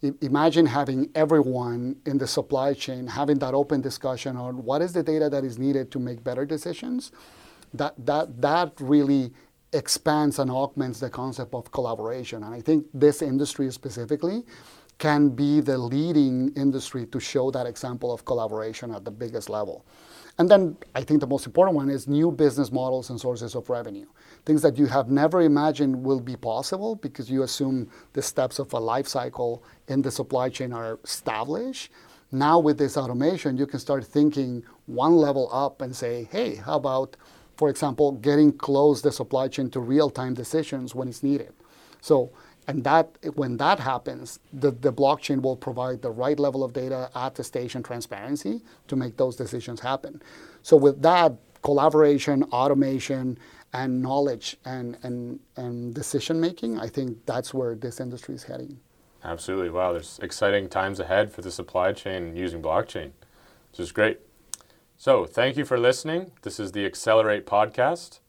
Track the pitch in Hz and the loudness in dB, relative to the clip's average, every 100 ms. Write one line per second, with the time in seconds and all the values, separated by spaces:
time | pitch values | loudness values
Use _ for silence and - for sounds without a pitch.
0 | 143 139 143 143 160 156 165 127 139 131 | -4 -4 0 4 4 6 4 4 0 0
1 | 143 - 156 156 131 127 123 120 123 139 | -2 2 4 6 4 0 -4 -4 -6 -6
2 | - 139 127 - 131 139 135 139 - 127 | -2 -2 -2 -4 -2 0 0 -2 -6 -8
3 | 127 117 143 147 131 135 143 147 131 - | -8 -4 0 0 2 0 2 0 -2 -4
4 | 135 123 - 127 123 127 113 139 180 175 | -6 -4 -6 -6 -8 -8 -2 0 0 -2
5 | 156 156 151 139 135 117 131 139 131 139 | 0 0 0 0 -4 -2 -2 0 -2 -6
6 | 123 120 123 123 143 156 175 175 247 247 | -6 -6 -6 -4 -4 -4 -6 -10 -6 -6
7 | - - - - - - - - 143 - | -8 -20 -20 -20 -20 -20 -20 -6 -6 -4
8 | 123 147 156 120 143 160 175 - 131 147 | -2 -2 -2 -2 0 2 0 -4 2 4
9 | 139 139 127 - _ _ _ - - - | 6 2 0 -8 _ _ _ -4 -2 -2
10 | - 151 151 135 135 127 135 - 131 120 | 0 2 2 0 -2 0 -4 -4 -6 -4
11 | 131 - 127 127 123 127 - - 120 113 | -8 -6 -8 -8 -8 -10 -8 -4 -4 -4
12 | 110 127 123 113 104 120 117 156 151 135 | -6 -6 -8 -12 -12 -10 2 2 2 4
13 | 147 143 151 131 143 - 135 127 135 117 | 6 6 0 0 -2 -2 -4 -4 -10 -10
14 | 113 147 170 214 240 - - - _ _ | -4 -2 -2 -4 -8 -18 -20 -20 _ _
15 | 156 147 147 120 143 147 139 131 120 131 | 0 4 4 4 2 4 2 0 0 -2
16 | 160 156 139 127 131 147 139 131 - 131 | 2 4 4 4 0 0 0 0 -4 -8
17 | 113 131 - 139 131 135 120 117 131 120 | -6 -8 -4 -2 0 -2 -6 -8 -10 -6
18 | 123 117 - 123 110 107 110 110 123 107 | -6 -6 -4 -2 -2 -4 -6 -8 -10 -10
19 | 101 107 120 113 - 107 104 78 _ _ | -12 -10 -8 -8 -6 -6 -6 -8 _ _
20 | - - - - 175 202 180 151 - 123 | -20 -20 -20 2 8 8 8 -2 -8 -6
21 | 131 151 135 139 - 117 190 165 139 139 | 2 2 4 -2 -2 4 4 4 0 -2
22 | 131 143 165 147 151 127 131 127 127 131 | 0 2 2 4 2 2 -2 -2 -2 -4
23 | 123 123 127 120 113 120 113 120 117 101 | -4 -6 -4 -4 -6 -8 -6 -6 -6 -12
24 | - _ - - - 156 151 123 143 131 | -16 _ -20 -16 2 4 4 4 2 2
25 | 117 139 156 180 165 143 151 147 143 127 | 2 2 4 4 4 4 2 0 0 0
26 | 131 135 120 123 113 113 139 190 214 214 | 0 -2 -2 -8 -4 -4 -4 -6 -6 -6
27 | 143 - 120 131 127 - 135 131 117 - | -10 -10 -6 -2 -2 -2 -2 -2 -6 -12
28 | - - 131 - 131 - 131 123 113 117 | -12 -8 -6 -2 -2 -4 -6 -4 -2 -2
29 | 139 135 123 - 120 117 - - _ 135 | -2 -6 -6 -4 -4 -4 -12 -20 _ -2
30 | 135 - 127 131 127 123 127 120 113 113 | -2 -2 -4 -2 -2 -4 -8 -8 -8 -10
31 | - - - 110 120 165 247 262 - - | -10 -8 -4 -4 -2 -4 -6 -8 -14 -18
32 | - - _ 131 147 165 151 147 139 147 | -20 -20 _ 0 6 6 6 2 0 0
33 | 131 123 143 180 151 131 139 135 - 139 | -4 0 0 0 -2 -2 -2 -4 -2 -4
34 | 117 147 147 147 131 123 - _ - 117 | 0 2 4 2 -4 -6 -12 _ -10 0
35 | 139 170 147 139 127 123 139 - 131 127 | 4 6 6 2 0 0 -2 -4 -10 -6
36 | 120 120 113 196 233 - 101 151 135 131 | -6 -6 -6 -4 -4 -6 -4 -2 0 -2
37 | 135 - - - - - 151 139 147 123 | -2 -8 -20 -20 -20 0 0 2 -2 2
38 | 147 135 117 147 151 139 - 139 147 143 | 2 2 2 8 8 6 0 6 6 6
39 | 147 - 120 131 135 131 131 131 117 139 | 2 -2 -2 0 0 -2 -4 -4 0 2
40 | 147 - 127 123 120 156 151 139 127 120 | 2 0 -6 -6 -2 -2 -2 -6 -8 -8
41 | 127 117 139 143 - - _ _ - - | -8 -4 0 0 -2 -16 _ _ -20 -20
42 | - 147 123 - - _ - 143 127 160 | 2 2 2 -8 -20 _ -6 -4 4 4
43 | 165 - 160 143 135 120 143 202 131 127 | 4 -4 -10 -4 -4 0 2 2 0 -4
44 | 127 127 123 - _ 139 143 123 135 120 | -6 -12 -14 -18 _ 0 0 2 -2 2
45 | 139 147 - 139 131 127 - 123 127 127 | 2 2 0 0 0 -2 -6 -6 -4 -4
46 | 127 110 127 147 143 135 135 123 131 131 | -6 -2 0 2 2 0 -4 -4 -6 -6
47 | 127 131 131 - 123 135 123 127 117 120 | -6 -6 -8 -6 -8 -6 -6 -8 -10 -10
48 | 110 101 110 143 190 226 - - _ 131 | -10 -10 -6 -6 -4 -8 -8 -20 _ -4
49 | 127 110 131 117 123 123 117 117 123 135 | -4 -2 -2 -2 -8 -8 -10 -8 -4 -4
50 | - - - - - - - 156 143 139 | -6 -16 -20 -20 -20 -20 6 8 8 4
51 | 147 180 165 120 _ _ - 143 151 151 | 4 6 4 2 _ _ 0 4 6 6
52 | 151 143 135 139 - 120 135 139 139 135 | 6 6 2 0 2 2 2 2 2 0
53 | - 131 127 123 - - - 127 131 127 | -4 -6 -4 -8 -14 -20 -12 -8 -4 -2
54 | 127 135 143 117 - - - 131 123 120 | -2 0 0 -2 -10 -14 -12 -10 -10 -12
55 | 127 123 120 127 _ - 123 120 120 120 | -10 -8 -10 -14 _ -12 -10 -8 -8 -10
56 | 139 143 - 165 165 175 117 226 110 - | -6 -6 -2 -2 -2 -4 -6 -6 -6 -6
57 | 131 113 - 123 123 131 123 113 120 - | -6 -8 -6 -6 -4 -4 -4 -6 -10 -10
58 | 127 123 - 131 - 127 127 135 _ _ | -10 -12 -12 -14 -12 -14 -14 -16 _ _
59 | _ _ - 85 - 95 87 85 92 85 | _ _ -12 -10 -6 -4 -2 0 0 -2
60 | 78 - 92 - 101 101 95 98 95 98 | -6 -12 -12 -2 0 0 0 -2 -2 -4
61 | 82 95 107 - 92 - 87 92 92 101 | 0 2 2 -2 -12 -12 -6 0 0 -2
62 | - 95 85 82 90 85 78 85 107 - | -6 -8 -8 -6 -6 -6 -2 -2 -2 -8
63 | 76 - _ _ _ _ _ - 87 - | -12 -16 _ _ _ _ _ -12 -10 0
64 | 107 - _ _ _ - _ _ _ _ | 0 0 _ _ _ -18 _ _ _ _
65 | - 127 85 - 127 131 143 123 120 131 | 2 4 4 0 0 0 0 2 4 2
66 | 156 165 185 _ - - 101 101 98 - | 0 -6 -6 _ -14 -8 -8 -4 -4 -4
67 | - 110 110 104 - 101 107 - 127 170 | 4 6 6 0 0 2 2 2 0 -2
68 | - - | -8 -20